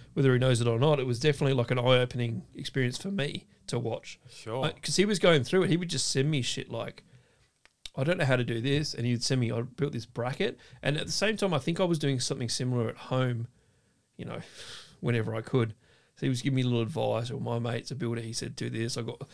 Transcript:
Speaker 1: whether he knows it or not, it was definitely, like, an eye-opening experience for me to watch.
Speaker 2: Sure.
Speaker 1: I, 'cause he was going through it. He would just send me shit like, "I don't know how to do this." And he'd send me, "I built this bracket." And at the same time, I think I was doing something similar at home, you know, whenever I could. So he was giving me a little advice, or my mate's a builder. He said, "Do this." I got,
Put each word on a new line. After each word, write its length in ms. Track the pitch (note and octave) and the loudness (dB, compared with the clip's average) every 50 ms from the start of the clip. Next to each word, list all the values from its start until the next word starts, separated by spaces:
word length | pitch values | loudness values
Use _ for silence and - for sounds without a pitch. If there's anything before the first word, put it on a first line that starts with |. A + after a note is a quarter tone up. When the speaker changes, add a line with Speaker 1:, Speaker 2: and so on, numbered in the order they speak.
| - - | -20 -6
Speaker 1:
whether 200 | - - C3+ C3 | 0 4 6 6
he 60 | B2+ A#2+ | 6 6
knows 220 | B2+ C3 B2 A2 | 6 4 4 4
it 80 | A#2+ A#2+ | 4 2
or 100 | A2+ A2+ | 2 4
not, 220 | C#3 D#3 D3+ C#3 | 4 4 4 4
it 60 | B2+ | 2
was 120 | C3 A#2+ A2+ | 0 -2 2
definitely, 360 | C#3+ D3+ C#3+ - D3+ C3+ C3+ | 2 2 2 4 2 2 2
like, 180 | B2 A#2 - | 2 2 0
an 60 | C3 B2 | 0 2
eye-opening 640 | A#2+ C3 B2+ B2+ B2 B2 - A#2+ A#2+ A#2 A2+ F#3 - - - | 6 6 6 6 6 2 0 -2 -2 -2 -2 -6 -8 -10 -14
experience 440 | - C#3+ - - C3+ B2 A#2+ B2 - | -12 -12 -4 -2 0 0 0 -2 -4
for 120 | - G3 | -6 -6
me 360 | G3 G3 C#3 D3+ - - - _ _ _ _ | -4 -4 -4 -4 -6 -8 -12 _ _ _ _
to 120 | - - A#2+ | -6 -4 -4
watch. 420 | A#2 A2+ - - - - - - _ - | -2 -4 -6 -6 -8 -14 -18 -18 _ -20
Speaker 2:
Sure. 380 | - - - A2 A2+ C3 C3+ | -20 -16 -10 -8 -4 -2 -2
Speaker 1:
I, 60 | D#3 | -2
'cause 240 | - - - - C#3+ | -4 -6 -6 0 2
he 100 | F#3 G3 | 4 4
was 120 | G#3 G#3+ E3+ | 4 4 6
going 240 | - F3+ E3 C#3+ | 6 8 6 6
through 200 | A#2+ - F3+ F#3+ | 4 4 2 2
it. 80 | F3+ - | 4 4
He 80 | D3+ E3+ | 2 2
would 100 | F3+ E3+ | 0 -2
just 220 | D#3 C3 - - | -2 -2 -2 0
send 200 | - C3+ C3+ D#3 | 0 2 2 2
me 120 | D#3 C3 | 2 0
shit 260 | A#2 - - - - - | 0 -2 -4 -4 -6 -8
like, 320 | A#2+ A2+ A2+ - - - - _ - - _ _ _ _ _ _ _ _ _ _ _ _ - - - | -8 -8 -8 -8 -10 -14 -20 _ -20 -20 _ _ _ _ _ _ _ _ _ _ _ _ -20 -10 -4
"I 80 | C3 C3 | -2 0
don't 140 | E3 F3+ F#3 | 0 2 2
know 80 | D3 | 2
how 100 | C3 C3 | 2 2
to 80 | B2 A#2+ | 2 2
do 160 | B2 A#2 A2+ | 0 -2 -2
this." 320 | A#2 C#3 C#3+ D3 D3+ - | 0 0 0 0 0 -2
And 140 | - - A#2 | -4 -2 -2
he'd 160 | B2 A#2+ A#2+ | 0 0 0
send 180 | - - C3+ C3 | 0 0 0 0
me, 100 | A#2 A2+ | 0 0
"I 120 | A#2 A#2 | -2 -4
built 320 | A#2+ B2 - - C#3+ - - | -6 -6 -4 -4 -4 -4 -4
this 100 | A#2 - | -6 -10
bracket." 540 | - _ A#2+ A#2 B2+ - - F#3 - - - - - - - | -8 _ -6 -6 -4 -4 -2 -4 -4 -4 -8 -16 -20 -18 -6
And 160 | - C#3 D3 D#3+ | -4 -2 -2 -2
at 80 | E3 | -4
the 60 | E3 | -4
same 260 | - - G3 G#3+ G#3+ G3+ | -2 0 0 0 0 0
time, 160 | G#3 F#3 D#3+ | 0 0 0
I 40 | C3+ | 0
think 220 | - E3+ E3+ F#3+ | 0 -2 0 0
I 40 | F#3+ | 2
was 140 | E3+ E3+ D3+ | 0 2 0
doing 220 | D3 C#3 C3+ B2 | 0 0 0 0
something 300 | - - - - B2 A2+ | -2 -4 -4 -4 -4 -4
similar 400 | - - B2+ B2+ B2 A#2+ A2+ A2+ | -2 -2 -2 0 0 0 0 -2
at 60 | - - | -4 -8
home, 500 | - - B2+ C3 B2+ B2 A#2+ A2+ A#2 - _ _ _ _ _ _ _ _ _ _ _ _ _ - | -6 -2 0 0 0 0 0 -2 -6 -8 _ _ _ _ _ _ _ _ _ _ _ _ _ -12
you 80 | - | -12
know, 140 | - - - - - - - - - - - - - - _ | -10 -10 -12 -12 -14 -18 -18 -16 -16 -16 -18 -18 -20 -16 _
whenever 340 | - A#2+ A#2+ A2+ G#2+ A2+ A2 | -2 0 0 0 0 -2 -4
I 60 | A2+ | -6
could. 300 | A2 - - B2+ A2+ G#2+ - - _ _ _ _ _ _ _ | -4 0 2 2 2 0 -2 -10 _ _ _ _ _ _ _
So 100 | - C3+ | -4 -2
he 20 | C3+ | -2
was 140 | B2+ B2 | -2 0
giving 140 | - C#3 C3 | 0 0 0
me 40 | C3 | 2
a 40 | B2 | 2
little 160 | B2 A#2+ A#2 | 2 2 0
advice, 480 | A2+ G#2+ - A2+ A#2 A2+ A2+ A2 A#2 B2 | 0 0 -2 -2 0 0 0 -2 -2 -4
or 100 | - A#2+ | -6 -6
my 180 | - A#2+ A#2 A#2 | -4 -4 -4 -2
mate's 320 | A#2 A#2 A#2 A#2 - - | -2 -4 -4 -6 -6 -8
a 40 | B2 | -8
builder. 260 | C#3+ A#2+ A#2 A#2 A#2 | -6 -4 -4 -4 -6
He 140 | A2+ A2+ A2 | -6 -8 -8
said, 200 | - A#2 A#2+ B2 | -8 -8 -8 -8
"Do 140 | - A#2 A#2+ | -8 -8 -6
this." 300 | B2 A2+ A2+ A#2 - - | -4 -4 -4 -4 -4 -6
I 40 | |
got, 160 | A2+ A2+ - - - - | -6 -8 -8 -10 -14 -16